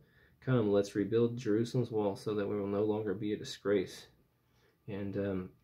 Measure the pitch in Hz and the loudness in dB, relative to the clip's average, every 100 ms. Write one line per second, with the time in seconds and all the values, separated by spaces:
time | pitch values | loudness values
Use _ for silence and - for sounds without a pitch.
0 | _ _ _ _ - 127 104 101 101 107 | _ _ _ _ 0 2 4 4 2 0
1 | 98 113 120 120 107 104 117 127 117 110 | 2 4 2 0 0 2 2 0 0 0
2 | 104 98 - 104 101 104 98 101 107 104 | 0 -2 -4 -2 -2 -2 -2 0 2 0
3 | 107 95 107 104 - - 98 101 90 - | 0 -2 -2 -4 -6 -6 2 2 2 -8
4 | - _ _ _ _ _ _ _ - 98 | -20 _ _ _ _ _ _ _ -10 -8
5 | 98 98 98 95 92 - | -6 -4 -2 -2 -6 -12